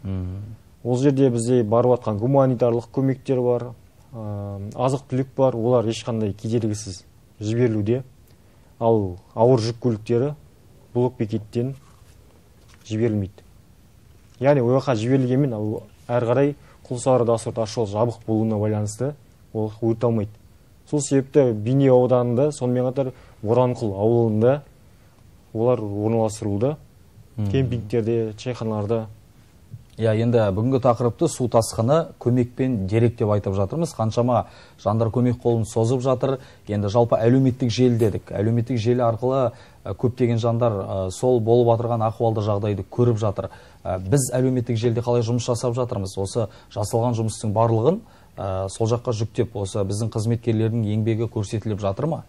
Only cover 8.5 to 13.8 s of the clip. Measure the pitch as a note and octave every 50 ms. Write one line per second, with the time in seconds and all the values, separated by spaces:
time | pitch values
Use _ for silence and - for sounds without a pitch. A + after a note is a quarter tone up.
8.5 | _ - - - - - A#2+ A2+ A2+ A2 G2+ F#2 F2+ F2+ - - - A#2 A2 B2
9.5 | C3 A#2+ G#2+ A#2 A#2 A#2 - B2+ A2+ G#2 - - A#2+ A#2 B2+ D3 D3 - - -
10.5 | - _ _ - - - - _ - B2 B2 B2 B2 - A#2 G#2 A2+ A2 G#2+ -
11.5 | - A#2 A#2+ C3 C#3 - - - - - - - - - - - - - _ _
12.5 | - - - - - - - - A2 G#2+ A#2 A#2 G#2+ G#2 G2 F#2 - - - -
13.5 | - - - _ - _